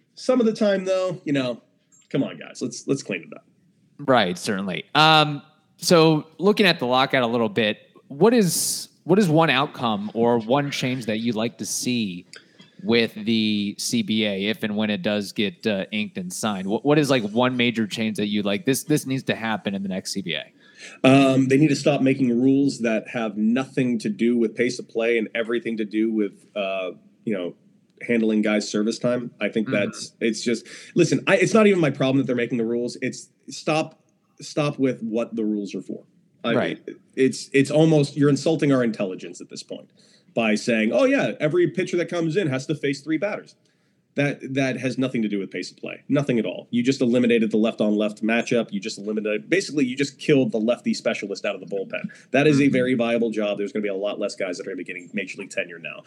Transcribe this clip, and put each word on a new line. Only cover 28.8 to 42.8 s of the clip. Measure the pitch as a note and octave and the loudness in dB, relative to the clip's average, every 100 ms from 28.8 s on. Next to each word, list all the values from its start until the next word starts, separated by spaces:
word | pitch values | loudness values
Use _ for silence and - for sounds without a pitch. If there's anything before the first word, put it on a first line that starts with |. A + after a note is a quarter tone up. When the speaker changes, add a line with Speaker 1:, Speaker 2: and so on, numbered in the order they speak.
| G#2+ A#2 | -2 -2
Speaker 1:
time. | B2 B2 A#2+ - | -2 -2 -6 -6
I | G#2 | -4
think | A2+ G#2+ | -2 -2
Speaker 2:
Mm-hmm. | G#2 | -2
Speaker 1:
that's, | G2+ - - - | -2 -6 -14 -4
it's | A#2 A2 | -4 -2
just, | B2 A2+ - - - - | -2 -4 -6 -20 -4 2
listen, | D#3+ C3+ - | 2 2 2
I, | F#3+ | 2
it's | F#3+ | 4
not | A3 G#3 | 6 6
even | F3+ | 4
my | D3+ | 2
problem | - C3+ C3+ | 2 2 2
that | C3 | 0
they're | |
making | B2 A#2 A#2+ | -2 -2 -2
the | |
rules. | A2+ A#2+ A#2+ - | -2 -2 -4 -6
It's | B2+ - - _ - | -8 -8 -16 _ -18
stop, | C3+ - D#3 D3+ - _ _ _ _ | -10 -2 -2 -2 -10 _ _ _ _
stop | - - D3 C#3+ | -8 -2 -2 0
with | C3+ A2 | -2 -2
what | A2+ A2 A2+ A2+ | -4 -4 -4 -2
the | |
rules | G#2+ G#2 G2 | -2 -2 -4
are | G2 | -10
for. | - - - _ _ _ | -10 -14 -14 _ _ _
I | A#2+ | -2
Speaker 2:
Right. | A#2 E2+ D#2+ - - _ | 0 -2 -6 -12 -18 _
Speaker 1:
it's, | - C3 - - | 0 0 0 -2
it's | C#3 C3+ | 0 2
almost, | D3+ D#3+ D#3 C#3 D3+ | 4 6 4 2 2
you're | C#3+ | 2
insulting | C3+ E3 D#3+ D3 | 2 0 0 2
our | C3+ | 2
intelligence | A#2 G#2+ G2 F2+ F2+ F2 | 2 -2 -6 -6 -12 -16
at | - | -16
this | - | -16
point | - - - _ _ _ _ | -14 -16 -16 _ _ _ _
by | - A2+ G#2 | -2 0 0
saying, | - A2+ A2 | 0 0 2
"Oh | - | 4
yeah, | C4 C#4 B2+ - | 4 2 0 -2
every | D3+ F3 E3+ | 0 2 2
pitcher | - F3+ F3 | 0 -4 -2
that | E3+ | -2
comes | F3 E3 E3+ | -2 0 0
in | E3 | 0
has | C3 C#3 | -2 -4
to | |
face | D3 | -4